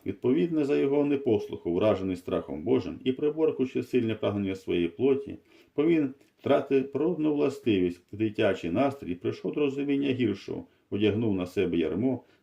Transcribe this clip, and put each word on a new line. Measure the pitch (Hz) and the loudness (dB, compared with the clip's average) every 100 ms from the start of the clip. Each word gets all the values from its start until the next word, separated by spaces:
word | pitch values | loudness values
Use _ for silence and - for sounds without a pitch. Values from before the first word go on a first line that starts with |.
| - | -8
відповідне | 101 120 147 175 156 | -4 0 2 2 0
за | 139 147 | 0 2
його | 143 143 | 2 2
непослуху, | 143 139 123 104 - - 85 | 2 0 2 0 0 -6 -2
вражений | 85 107 101 95 90 | 2 2 2 0 -4
страхом | - 87 - 73 | -2 -4 -4 -6
Божим, | 82 131 - - | 0 0 0 -6
і, | 127 | -4
приборкуючи | 127 147 156 156 - 131 - | -2 -2 0 0 0 -2 -4
сильне | 117 127 113 | 0 0 0
прагнення | 110 107 101 98 | 0 -2 0 -2
своєї | 95 - 90 85 | -4 -2 0 0
плоті, | - 127 131 - 92 _ - _ - | 2 2 2 -2 -14 _ -20 _ 0
бо | 156 | 2
він | 165 139 - _ _ | 2 0 -4 _ _
втратив | - 139 - 135 131 | 0 2 4 0 0
природну | 135 160 160 156 | -2 -2 0 0
властивість, | 147 143 131 120 98 90 87 - | 2 0 0 0 2 2 -2 -12
дитячий | 98 110 104 107 95 85 | -4 -4 2 0 0 -2
настрій, | 95 139 - - | 0 0 -2 -8
прийшов | 87 - - - | -6 -6 -4 -6
до | 135 | -2
розуміння | 147 135 143 139 139 | -2 -2 -2 0 0
гіршого, | 123 113 98 - 82 - _ - | 0 0 -2 -6 -10 -12 _ -6
одягнув | 101 107 101 117 | 0 2 2 0
на | 95 90 | 0 -2
себе | - 90 85 | -2 0 2
ярмо, | 82 92 127 123 - _ | 0 0 -2 -2 -8 _